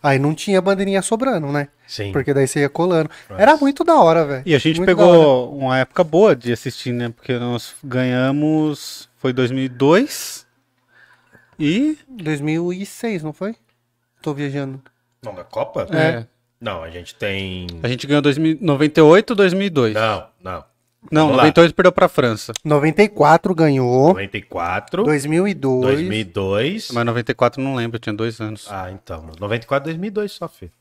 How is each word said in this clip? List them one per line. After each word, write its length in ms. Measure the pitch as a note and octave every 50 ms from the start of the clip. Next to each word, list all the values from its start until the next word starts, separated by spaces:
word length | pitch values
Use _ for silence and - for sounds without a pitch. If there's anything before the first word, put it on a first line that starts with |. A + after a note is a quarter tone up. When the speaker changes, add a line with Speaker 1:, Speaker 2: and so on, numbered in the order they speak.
| -
Speaker 1:
aí 160 | C#3+ C#3 C3+
não 160 | C#3 D3 D#3+
tinha 260 | - - G#3 G3 F#3
bandeirinha 400 | F3+ F#3+ G3 F#3+ G3 G3 G3 F#3+
sobrando, 460 | F3+ - A3+ G#3+ C4 C4+ A#3+ F3 D3+
né? 200 | C#3 C#3+ D3 C#3+ - _ _ _
Speaker 2:
Sim. 240 | _ - - G#2 G2+ G2
Speaker 1:
Porque 180 | C#3+ B2+ C#3+ C#3+
daí 140 | C#3 C3+
você 120 | C3 - D3+
ia 80 | C#3+ C#3
colando. 400 | - - E3+ F#3 F3+ D#3+ D#3 D#3 - - - _
Speaker 2:
Nossa. 120 | - F#3
Speaker 1:
Era 160 | G3+ B3+ D#4
muito 260 | D#4 C#4+ C#4 C#4 - E4+
da 120 | E4+ E4
hora, 280 | C#4+ G3 E3 E3 E3+ D#3+
velho. 200 | C#3+ C#3+ B2+ C3+
Speaker 3:
E 80 | F#3 D#3
a 40 | C3
gente 180 | - D#3 D#3+
Speaker 1:
Muito 100 | E3 F#3
da 80 | G3 F3+
Speaker 3:
pegou 540 | D#3+ F3 F3+ F3 E3 D#3 D3 C3+ B2+ B2 B2
Speaker 1:
hora. 0 | C#3+ C#3+ C3+
Speaker 3:
uma 120 | B2+ C3 C3
época 240 | B2+ _ _ - F3+
boa 300 | D#3 D#3 E3+ G#3+ G#3+ D#3
de 180 | A#2+ A#2+ A#2+ A#2+
assistir, 400 | - - C3+ A#2 - - B2+ A#2+
né? 160 | A#2+ A#2+ A#2 A2+
Porque 240 | _ _ - B2+ A#2+
nós 340 | B2 A#2+ A#2+ A#2 - - - - -
ganhamos, 1300 | C#3 B2 B2+ B2+ B2+ B2 B2+ B2+ C3 C3+ D3 D3+ D#3 D#3 D#3 D#3 D3+ D3 - - - - - - _ _
foi 160 | _ - C3 B2+
dois 180 | B2+ B2+ A#2+
mil 140 | B2+ C3 C3
e 40 | C3
dois 760 | B2+ A#2+ C3+ C#3+ E3 G#3 C4+ D4+ - - - - - - _ _ _ _ _ _ _ _ _ _ _ _ _ _ _ _ _ _ _ - _ _ _ -
e 380 | D#3 C#3+ E3+ A3 C#4 D#4 D#4 _ _
Speaker 1:
Dois 320 | _ C4 A3+ E3+ D3+ D#3 C#3+
mil 300 | C#3+ D3+ D#3 E3 E3+ F3+ F3+
e 120 | F3+ G3
seis, 360 | - - - - A#3 G#3+ E3+
não 120 | D3+ D#3 D3
foi? 220 | _ F#3+ G#3 A3+ _ _ _ _ _ _ _ _ _ _ _ _ _
Tô 120 | - D#3+ D3
viajando. 480 | C#3 D3 C#3 C#3 C#3+ C#3 C3+ C3+ C3+ _ _ _ _ _ _ _ _ -
Speaker 2:
Não, 120 | A2+ G2+
da 80 | F2+ -
Copa? 420 | _ - - - - - - - -
Speaker 1:
É. 60 | E3 D#3+
Speaker 3:
É. 240 | D#3 D#3 B2 A#2 A2+ _ _ _ _ _ _ _
Speaker 2:
Não, 220 | A#2 A2+ F#2+ E2+
a 80 | D#2+ E2+
gente 240 | E2+ F2+ F2 - -
tem 520 | _ A2 G2+ G2 G2 F#2+ F#2+ F#2 F#2 F2+ F2 F2 E2+ D#2+
Speaker 3:
A 40 |
gente 200 | A#2+ B2+ B2 -
ganhou 140 | C#3 D3 D3
dois 160 | C#3 D3 C3+
mil, 200 | C#3+ D#3+ D#3+ D#3+ D3+
noventa 380 | A3 E3 C#3+ C3 D3+ D3+ - E3
e 40 | D#3
oito 280 | D3+ E3 G3+ A3 -
ou 40 | A#3+
dois 180 | G3 G3+ F#3 F3
mil 140 | F#3+ G3
e 20 | G3+
dois? 240 | E3 C#3+ A#2+ A2 G#2+
Speaker 2:
Não, 320 | G#2+ A2+ A2 G#2 G2+ - - _ _
não. 220 | _ F#2 F2+ E2+ - _ _ _ _ _ _ _ _ -
Speaker 3:
Não, 100 | D#3 D#3 D#3
Speaker 2:
Vamos 140 | D3+ C3+
lá. 60 | C3 B2
Speaker 3:
noventa 160 | D#3 D#3 E3+
e 40 | E3+
oito 120 | E3 D3
perdeu 160 | - F3+ F3+
pra 160 | F3 - F#3+
França. 460 | E3 - - C3+ A#2+ A2 G#2 - - A2+ - _
Speaker 1:
Noventa 400 | D#3 D3 C#3+ C#3+ D#3+ D3+ - G#3
e 60 | G#3
quatro 440 | - - D3 D3 D#3+ E3+ - F#3 F#3
ganhou. 560 | D#3+ E3 D3+ C#3 C3 B2+ B2 B2 B2+ C#3 D#3+
Speaker 2:
Noventa 280 | F#3+ F#3 G2 G3 -
e 40 | G#2
quatro. 640 | - _ - F#2 E2+ E2+ F#2 G2+ - - - F3 -
Speaker 1:
Dois 220 | D3 D3+ C#3+ C3
mil 220 | D3 D#3 E3+ F#3+
e 60 | G#3 F#3+
dois. 280 | D3 C3+ C3+ C3 B2+ B2+ C3 C#3
Speaker 2:
Dois 40 | D3 E3+
mil 120 | F#3 G#3 -
e 40 | G#2+
dois. 680 | F#2 - G#2 F#2+ F#2+ G2 G#2 A#2+ D3+ G3 A3 - -
Speaker 3:
Mas 140 | B2 A#2 A#2
noventa 260 | A#2 A2+ A#2+ A2+ -
e 40 | B2
quatro 260 | - B2+ A#2+ - C3+
não 140 | C3 C3+ C3+
lembro, 220 | B2 A#2 A#2 A2+
eu 20 | A2
tinha 140 | - A#2 G#2+
dois 260 | G#2 A2 A#2 A2 -
anos. 280 | A2+ G#2+ G#2+ G#2 - -
Speaker 2:
Ah, 200 | G2+ F#2+ F#2 F#2
então. 340 | F#2+ G2 _ - F2+ D#2+ D#2+ E2 D#2+ E2
Noventa 260 | G2+ G2+ A2+ A#2+ A#2
e 20 |
quatro, 180 | - C#3 C#3+ C#3
dois 120 | D#3+ E3
mil 100 | E3 F#3
e 40 | A3+
dois 200 | G3 G#3+ G#3 G3
só, 160 | - - F3
filho. 240 | D#3 _ _ F#2+ E2+ _ _